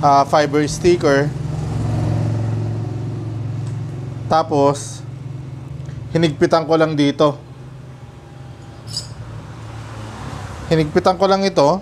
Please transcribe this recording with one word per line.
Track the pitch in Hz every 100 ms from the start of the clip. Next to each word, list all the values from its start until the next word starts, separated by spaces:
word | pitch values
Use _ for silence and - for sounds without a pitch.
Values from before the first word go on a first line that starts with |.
ah, | 147 139 139
fiber | 160 147 147 147
sticker. | - 180 175 151 139 147 - - - - - - - - - - - - - - - - - - - - - - - - - - - - - -
Tapos, | 160 160 147 143 143 - - - - - - - - - - - - -
hinigpitan | 165 165 139 170 165 156
ko | 160
lang | 156
dito. | 151 143 139 151 131 - - - - - - - - - - - - - - - - - - - - - - - - - - - - - - - - -
Hinigpitan | 160 151 180 180 180
ko |
lang | 190 196 196
ito | 175 143 180